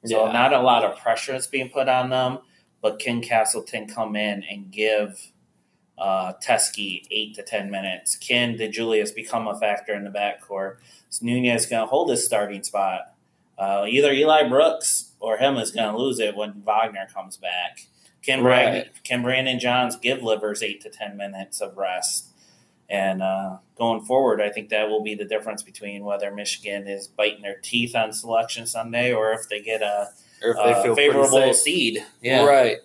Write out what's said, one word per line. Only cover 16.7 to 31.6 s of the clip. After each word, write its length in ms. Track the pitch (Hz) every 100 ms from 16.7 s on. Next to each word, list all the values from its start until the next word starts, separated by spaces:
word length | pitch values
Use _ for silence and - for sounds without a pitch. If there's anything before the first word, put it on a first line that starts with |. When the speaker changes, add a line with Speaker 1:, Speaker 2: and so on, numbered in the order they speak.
| 107 113 101 95
Speaker 1:
comes 240 | 101 95 -
back. 500 | 90 90 87 - - _ _ _
Can 200 | - 131
Brad-, 320 | 123 127 127
Speaker 2:
Right. 300 | 95 - -
Speaker 1:
can 180 | - 123
Brandon 380 | 120 131 131 123
Johns 360 | 123 123 123 -
give 280 | 120 131
Livers 380 | 117 107 107 104
eight 180 | 107 101
to 80 | 107
ten 260 | - 107 101
minutes 440 | 101 98 95 -
of 160 | 101 95
rest? 500 | 95 90 - - - _ _ _ _ _ _
And, 320 | 98 98 95
uh, 340 | 95 95 98 95 _ _
going 260 | 117 110
forward, 380 | 107 131 131 104
I 80 | 104
think 200 | 104 104
that 180 | 107 107
will 120 | 107
be 140 | 107 107
the 100 | 101
difference 380 | 107 110 104
between 400 | - - 104 101
whether 260 | 101 101 101
Michigan 540 | 104 104 - 104 101 98
is 200 | 98 98
biting 340 | - 107 107
their 140 | 101 98
teeth 380 | - 120 117 117
on 160 | 110
Selection 540 | 107 117 113 113 - 113
Sunday 460 | 117 117 117 123
or 180 | 117 110
if 140 | 110 -
they 120 | 104
get 200 | 107 110
a, 280 | 104 104 101 - _ _
Speaker 2:
Or 60 | 110
if 40 | 107
they 160 | 107
Speaker 1:
uh, 100 | 113
Speaker 2:
feel 100 | 127 117
pretty 140 | 143
Speaker 1:
favorable 440 | 139 139 131 131
Speaker 2:
safe. 20 |
Speaker 1:
seed. 500 | 113